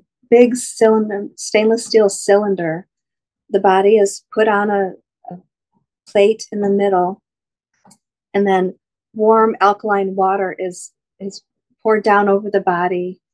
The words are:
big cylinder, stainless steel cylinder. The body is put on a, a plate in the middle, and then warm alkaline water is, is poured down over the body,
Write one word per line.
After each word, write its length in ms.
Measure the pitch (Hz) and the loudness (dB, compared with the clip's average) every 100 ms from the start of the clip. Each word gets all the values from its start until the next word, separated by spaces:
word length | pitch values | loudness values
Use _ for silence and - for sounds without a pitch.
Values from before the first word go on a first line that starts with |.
| _ _ - | _ _ 0
big 240 | 240 247 247 | 4 4 0
cylinder, 720 | - - 220 220 214 202 208 - | -6 0 2 2 -2 -6 -10 -14
stainless 500 | - 214 220 233 - | -4 0 0 0 0
steel 240 | 220 202 | 2 2
cylinder. 800 | - - 202 208 185 170 160 - _ _ _ _ _ _ | 0 0 2 2 -4 -4 -8 -12 _ _ _ _ _ _
The 80 | 202 | 0
body 380 | 196 190 196 214 | 2 2 4 2
is 260 | 196 - _ | 2 -4 _
put 140 | - 220 | -2 0
on 240 | 202 208 | 0 -2
a, 220 | 202 190 - _ _ - | -4 -4 -8 _ _ -20
a 80 | 180 _ _ _ _ _ _ _ | -20 _ _ _ _ _ _ _
plate 400 | 208 202 220 - | 2 2 0 -6
in 100 | 208 | -6
the 80 | 202 | -2
middle, 520 | 202 202 185 180 196 _ _ _ _ _ _ _ - _ _ _ | 0 0 0 -2 -4 _ _ _ _ _ _ _ -20 _ _ _
and 140 | 202 202 | -2 0
then 260 | 190 185 - _ _ _ | 0 -2 -6 _ _ _
warm 420 | 214 214 220 220 - | -2 2 4 2 2
alkaline 540 | 196 202 220 202 190 190 | 0 0 -2 -2 -2 -2
water 400 | 190 196 190 - | -2 0 -4 -6
is, 360 | 185 180 - _ _ - | -10 -10 -20 _ _ -16
is 240 | 196 - _ _ _ _ | -14 -16 _ _ _ _
poured 200 | 220 214 | -2 0
down 240 | 214 202 202 | 2 2 2
over 220 | 196 208 | 0 -2
the 100 | 196 | -4
body, 600 | 190 175 180 180 180 185 _ | -2 -2 -2 -4 -8 -12 _